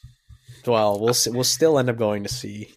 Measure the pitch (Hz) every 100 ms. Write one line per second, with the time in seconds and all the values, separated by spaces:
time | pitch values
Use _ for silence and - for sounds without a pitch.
0 | - _ - - - - 123 113 107 101
1 | 113 120 113 120 123 - 160 147 123 117
2 | 107 104 101 - 104 104 104